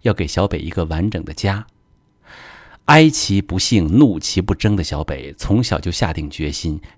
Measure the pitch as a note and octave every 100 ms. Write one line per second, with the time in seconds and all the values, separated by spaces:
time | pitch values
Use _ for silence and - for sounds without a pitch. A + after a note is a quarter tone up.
0 | A#2 G2 E2 - G2 D#2 D#2 F#2 D#2+ D#2+
1 | G2+ F2+ - - G2+ G2 A2 _ _ _
2 | _ _ _ - - - - - - D3+
3 | D#3+ D3+ - G2 G2 F#2 - A2 D#2 G#2+
4 | C#3+ E2 - F#2+ F#2 G2 G#2+ G2+ D#2+ D2
5 | D2+ C2+ C#2 - - G#2 B2 D#2 F2 E2+
6 | E2 D#2+ D2 - D2+ - E2+ D2+ -